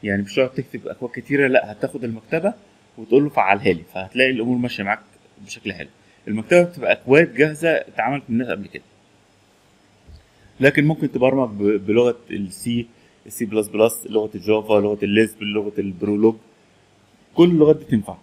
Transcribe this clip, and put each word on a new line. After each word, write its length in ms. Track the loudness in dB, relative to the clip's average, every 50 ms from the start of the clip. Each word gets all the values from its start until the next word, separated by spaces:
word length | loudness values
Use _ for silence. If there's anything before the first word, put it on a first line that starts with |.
| -2
يعني 200 | -2 -2 -2 -2
مش 120 | -2 0
هتقعد 160 | 0 0 0
تكتب 380 | -2 -8 -10 -8 -12 -14 -12 -12
أكواد 220 | -12 _ -12 -12 -12
كتيرة، 320 | -12 -8 -4 0 2 2
لأ، 260 | 4 2 2 0 0 -8
هتاخد 320 | -8 -8 -8 -8 -8 -8
المكتبة 500 | -8 -10 -10 -8 _ -6 -2 -2 -4 -6 -6 _ _ _ _ _ _ _ -20
وتقول 240 | -2 4 4 4 4
له: 60 | 4
"فعلها 440 | 0 -2 0 2 0 0 2 0 0
لي"، 100 | 0 -4 -12 -12
فهتلاقي 360 | -12 -12 -8 -2 0 0 0
الأمور 260 | 0 -2 -2 -2 -2
ماشية 260 | -2 -2 -6 -6 -6 -4
معاك 180 | -4 -4 -6 -6 _ _ _ _ _ _ _ -18
بشكل 280 | -18 -18 -12 _ -12 -10
حلو. 160 | -10 -14 -18 _ _ _ _ _ _ _ -8
المكتبة 340 | -6 -6 -2 4 4 4 4
بتبقى 300 | 2 -2 -6 -2 -2 -2
أكواد 420 | -2 _ 4 6 6 6 4 2
جاهزة 360 | 2 2 2 2 -2 -2 0
اتعملت 520 | 0 0 -2 -6 -6 -4 -4 -2 -4 -6 -6 -4
من 120 | -2 -2
الناس 80 | -2 -2
قبل 180 | -6 -8 -8
كده. 160 | -14 -16 -18 _ _ _ _ _ _ _ _ _ _ _ _ _ _ _ _ _ _ _ _ _ _ _ _ _ -20 -20 -20 _ _ _ _ _ _ _ 4
لكن 240 | 4 4 4 4 2
ممكن 280 | 2 0 0 -4 -6 -2
تبرمج 360 | 0 2 2 2 2 -2 -4
ب-، 380 | -4 -2 0 0 0 0 0
بلغة 300 | 0 2 2 4 2 0 -4 _ _
ال 220 | -10 -10 -8 -10 -12
C، 160 | -10 -8 -4 -4 -4 -6 -8 _ _ _ _ _ _ _
ال 60 | -18 -10
سي 120 | -8 -8
بلس 240 | -2 -2 -2 -2 -2
بلس، 380 | 0 2 2 2 2 -4 -12
لغة 240 | -4 -2 -2 -2 -2 -8
الجافا، 400 | -10 -2 0 0 0 2 2 2
لغة 240 | 2 2 2 -2 -2 -2
الليسب، 400 | 0 2 2 2 2 -2 _ -10
لغة 300 | -6 -6 -4 -6 -6 -6 -6
البرولوج. 560 | -6 -6 -6 -6 -4 -4 0 4 2 2 2 2 _ _ _ _ _ _ _ _ _ _ _ _ _ _ _ _ _ _ _
كل 160 | 4 4 4
اللغات 260 | 6 4 4 4 4
دي 80 | 2 0
تنفع. 320 | -2 -2 -2 -2 -4 -14 -18